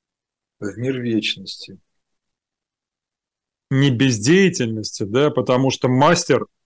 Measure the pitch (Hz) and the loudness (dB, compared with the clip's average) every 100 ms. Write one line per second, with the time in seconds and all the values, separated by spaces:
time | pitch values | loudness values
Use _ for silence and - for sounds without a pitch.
0 | _ _ _ _ _ _ 101 98 127 127 | _ _ _ _ _ _ -12 -8 -6 -4
1 | 120 110 - - 95 - - 98 _ _ | -2 -2 -2 -8 -12 -16 -16 -20 _ _
2 | _ _ _ _ _ _ _ _ _ _ | _ _ _ _ _ _ _ _ _ _
3 | _ _ _ _ _ _ _ 135 139 113 | _ _ _ _ _ _ _ 0 2 2
4 | 135 110 113 185 190 170 117 110 104 - | 0 0 2 4 4 2 -4 -4 -8 -8
5 | 101 120 147 143 127 127 135 - 131 127 | -4 0 2 0 0 2 2 0 0 2
6 | 147 175 - 123 - _ | 4 2 2 0 -2 _